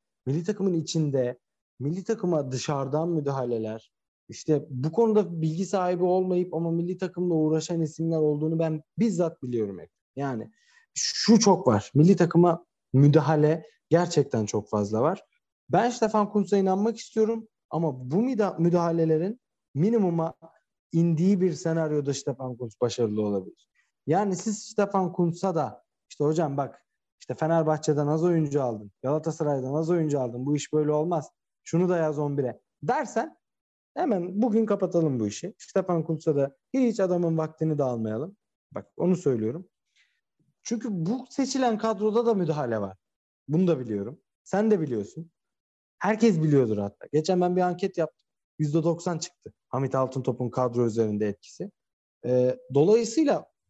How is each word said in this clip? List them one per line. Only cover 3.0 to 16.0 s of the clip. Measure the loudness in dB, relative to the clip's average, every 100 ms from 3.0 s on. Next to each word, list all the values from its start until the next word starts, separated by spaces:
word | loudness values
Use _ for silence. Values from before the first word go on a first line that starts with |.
| -2
müdahaleler, | -2 -2 -2 -2 -2 -4 -8 -14 _ _ _ -20
işte | -8 -2 -2 -2
bu | -4 -2
konuda | 2 4 4 2 -2
bilgi | -2 -2 -2
sahibi | -2 0 0
olmayıp | 2 2 0 0 -2
ama | -2 -2
milli | -2 -2 -4
takımla | -6 -4 0
uğraşan | 2 2 0 -2 -4
isimler | -4 -4 -2 2
olduğunu | 2 0 0 0
ben | -2 -4 -6 -2
bizzat | 0 0 -2 -4
biliyorum | -4 -2 -2 -6
hep. | -16 _ _ -8
Yani | -6 -6 -10 _ _ _ _
şu | -8 -6 -2 4 6
çok | 6 4 4
var, | 2 2
milli | 4 6 6
takıma | 4 4 4 2 -6 _ _
müdahale | 4 6 6 4 2 2 0 -6 _ 0
gerçekten | 2 2 0 0 -2 -2
çok | -4 -2
fazla | -2 0 0
var. | 0 -2 -10 _ _ _ -2
Ben | 0 0
Stefan | 0